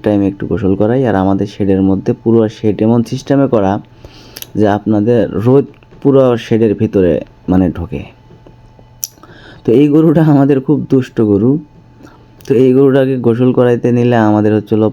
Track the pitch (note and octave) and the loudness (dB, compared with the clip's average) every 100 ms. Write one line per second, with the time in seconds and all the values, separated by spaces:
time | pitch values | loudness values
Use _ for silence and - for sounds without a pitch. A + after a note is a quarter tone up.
0 | G#2+ G#2 G2 G2 - E2+ F#2+ F#2+ G#2+ B2 | -2 -2 -2 -4 -6 -4 -2 -2 -2 -2
1 | B2+ G2 F#2+ G2 G2+ - G2 F#2+ F#2+ F#2+ | -2 0 -2 -2 -4 -4 -2 0 0 0
2 | - A#2 A#2 A2+ A2 - G#2+ F#2+ G#2+ A#2+ | -4 -4 0 0 0 -2 -4 -2 0 0
3 | A#2 C3 - C#3 C3+ A#2 F#2+ G#2 - - | -2 -8 -4 -2 0 0 -2 -4 -8 -20
4 | - - - - - - G#2 G2+ G#2 G#2+ | -20 -20 -20 -20 -12 -2 -2 -2 -2 -2
5 | G#2 A#2+ D#2+ F2 A2+ C3+ - - _ - | 0 0 -2 -2 2 2 0 -10 _ -4
6 | D3 C3+ C3 A#2+ - A2 A2+ G2+ A2 G#2 | 0 2 2 0 -2 0 0 0 -2 0
7 | F2 D2 - - - F#2 F#2 - E2+ C#2+ | 0 0 -6 -12 -2 0 0 -2 -10 -10
8 | - - - - - - - - - - | -14 -20 -20 -20 -20 -20 -20 -20 -20 -18
9 | - - - - - - - A#2 D3 D#3 | -18 -18 -20 -20 -20 -8 0 2 2 2
10 | D#3+ D3+ D#3 C#3+ C#3 C3+ C3 C#3+ - C3+ | 2 2 2 2 2 0 -2 -4 -2 -2
11 | B2+ - A2 G2+ A2+ D3 D#3 - - - | -2 -2 0 2 0 -2 -6 -20 -20 -20
12 | - - - - - A#2 C3 B2+ C#3 C3+ | -20 -20 -20 -20 -4 2 2 4 4 2
13 | C3 C3 A#2+ A#2 B2+ B2+ B2 A#2+ B2 A#2+ | 0 0 -2 0 0 2 0 0 0 0
14 | A#2+ A#2+ A2 G#2+ G#2+ G#2+ G#2 G#2+ G#2+ | 0 2 2 2 2 0 -2 0 -2